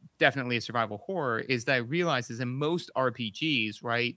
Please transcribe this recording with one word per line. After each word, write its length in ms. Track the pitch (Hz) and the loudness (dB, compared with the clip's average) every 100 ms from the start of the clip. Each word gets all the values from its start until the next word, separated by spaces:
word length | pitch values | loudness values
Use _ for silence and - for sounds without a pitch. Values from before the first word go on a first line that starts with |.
| - - | -16 2
definitely 380 | 147 135 123 120 | 4 4 0 -2
a 20 | |
survival 380 | - 117 110 104 | 0 0 0 -2
horror, 420 | - 190 135 113 | -6 -2 0 0
is 240 | - 127 | 0 -2
that 80 | 117 | 2
I 40 | 131 | 0
realize 500 | 117 170 170 131 120 | 2 0 2 0 -2
is 100 | 117 | -4
in 80 | 123 | -4
most 420 | 131 151 175 - | -2 0 -2 -2
R 160 | 123 131 | 0 0
P 200 | 117 113 | 0 -4
Gs, 520 | - 160 135 107 104 | -2 0 2 0 -2
right, 340 | 120 117 120 | -2 0 0